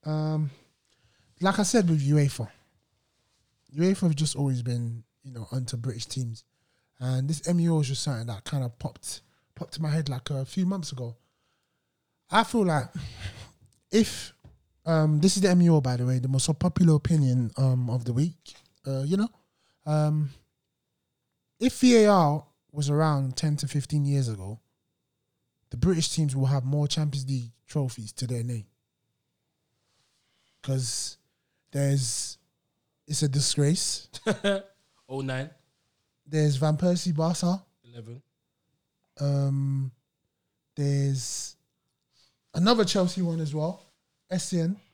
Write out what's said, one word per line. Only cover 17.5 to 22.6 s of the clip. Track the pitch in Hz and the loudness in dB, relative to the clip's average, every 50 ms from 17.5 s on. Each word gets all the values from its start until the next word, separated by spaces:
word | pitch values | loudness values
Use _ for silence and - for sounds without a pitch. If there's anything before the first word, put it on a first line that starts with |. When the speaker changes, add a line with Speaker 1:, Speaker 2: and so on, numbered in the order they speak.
| - - | 0 0
Speaker 1:
um, | 135 131 127 127 123 123 | 2 2 2 2 0 0
of | 117 127 117 | -2 -2 -2
the | 117 117 | -2 0
week. | 120 147 175 - _ _ - - - _ _ _ _ _ | 0 0 0 -2 _ _ -20 -20 -20 _ _ _ _ _
Uh, | 135 135 135 135 | -6 -6 -4 -2
you | 143 180 196 | -2 0 0
know, | 208 233 _ _ _ _ _ _ _ _ _ _ _ | 0 -2 _ _ _ _ _ _ _ _ _ _ _
um, | 151 151 151 151 151 151 151 151 139 135 - _ _ _ _ _ _ _ _ _ _ _ _ _ _ _ _ _ _ _ _ _ _ _ _ | -2 0 2 2 2 2 0 0 -2 -6 -12 _ _ _ _ _ _ _ _ _ _ _ _ _ _ _ _ _ _ _ _ _ _ _ _
if | 214 254 - - | -2 -2 0 4
V | - 254 240 226 214 | 4 6 8 8 8
A | 208 | 8
R | 208 190 170 147 143 151 - _ _ _ | 6 6 6 4 2 0 -4 _ _ _